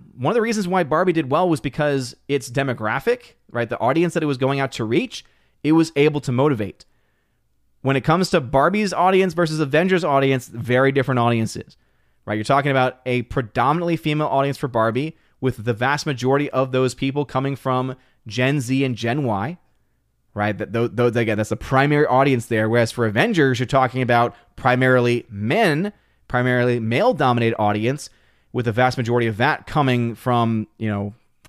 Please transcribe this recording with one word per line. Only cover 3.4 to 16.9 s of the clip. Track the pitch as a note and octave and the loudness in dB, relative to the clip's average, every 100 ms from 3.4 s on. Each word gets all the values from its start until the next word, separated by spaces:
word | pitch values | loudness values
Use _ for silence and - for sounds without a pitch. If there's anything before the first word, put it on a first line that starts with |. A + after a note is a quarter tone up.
| _ | _
right, | A#2+ A#2 | -6 -4
the | A#2 | -2
audience | A2+ D3+ F3 | 0 2 2
that | E3+ | 0
it | D3+ | -2
was | C3 | 0
going | C3 C#3 | 0 0
out | C3+ | -2
to | - | -4
reach, | A2 C#3 B3 - - _ _ _ | -2 -2 -2 -10 -18 _ _ _
it | D3 | 2
was | D#3+ D#3+ - | 2 2 2
able | D3 D3 | 2 2
to | C#3 | -2
motivate. | B2 D3 A#2+ G2+ - - _ _ _ _ _ _ _ _ _ | 2 2 0 -4 -10 -20 _ _ _ _ _ _ _ _ _
When | C3 C3+ | -2 0
it | |
comes | C3 E3+ F3+ | 2 2 2
to | F3+ | 0
Barbie's | A#2+ C3 D#3 G#3 G#3 | 2 2 2 2 -2
audience | - F3+ F#3+ F#3+ | 0 2 4 2
versus | E3 E3 D#3 | 0 -2 0
Avengers' | C#3+ D3 F#3 F#3 | 0 2 2 2
audience, | D#3+ C#3 C3+ C3 - | 2 2 2 0 -4
very | A2+ A#2 B2 C3+ | -10 -2 2 4
different | C3+ C3 B2 | 2 0 0
audiences, | A#2+ A#2 A2 - - _ _ _ _ _ - | 2 2 -2 -6 -14 _ _ _ _ _ -8
right? | G#2+ | -6
You're | |
talking | G#2+ C#3 C#3+ | 0 0 2
about | C3+ B2+ - B2+ | 2 0 -2 -4
a | B2 | -4
predominantly | A2+ - A2+ - B2 D#3+ F3 E3 | -2 -6 -4 0 0 0 -2 -2
female | D#3 D3+ D3+ | -2 -2 0
audience | C3+ C#3 C3+ | 0 -2 -4
for | C3 | -4
Barbie, | A#2 A2 A2+ D3+ - _ _ | 0 0 0 -4 -10 _ _
with | C3 A#2 | -4 -4
the | G#2+ | -4
vast | G#2+ B2+ C#3+ D#3+ | -2 -2 -2 -4
majority | B2+ B2 C#3 D3 | -4 0 0 0
of | B2+ C3 | -2 0
those | B2+ B2+ | 0 0